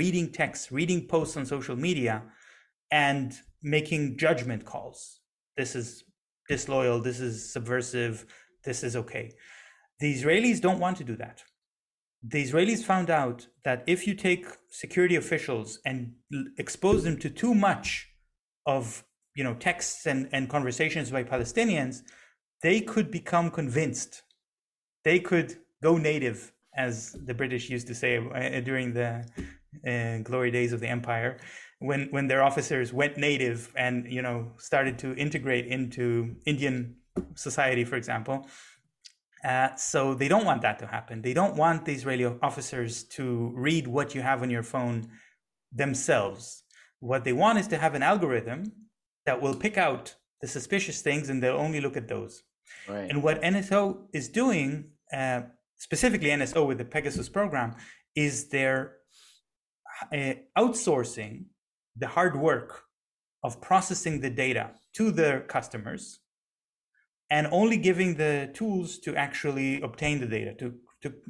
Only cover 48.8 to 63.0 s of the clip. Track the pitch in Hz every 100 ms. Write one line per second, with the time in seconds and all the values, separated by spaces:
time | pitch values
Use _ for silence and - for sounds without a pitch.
48.8 | - _ _ _ - 123 139 123 214 208
49.8 | 165 123 - - _ _ 143 139 - 196
50.8 | - - 151 143 139 135 127 139 151 156
51.8 | 139 - 113 104 104 - _ _ - -
52.8 | - 101 95 143 151 156 170 196 196 202
53.8 | 196 185 - 151 120 220 262 180 135 151
54.8 | - _ _ 135 131 123 123 - _ -
55.8 | - 156 247 202 147 147 131 165 143 127
56.8 | 120 151 143 - - 196 202 147 117 117
57.8 | - - _ - 147 139 - 139 135 131
58.8 | 131 - _ _ - _ _ _ _ _
59.8 | - - - 147 135 131 - 185 247 240
60.8 | - 139 113 - 107 120 - _ _ _
61.8 | _ - - 170 180 139 160 135 - -
62.8 | - _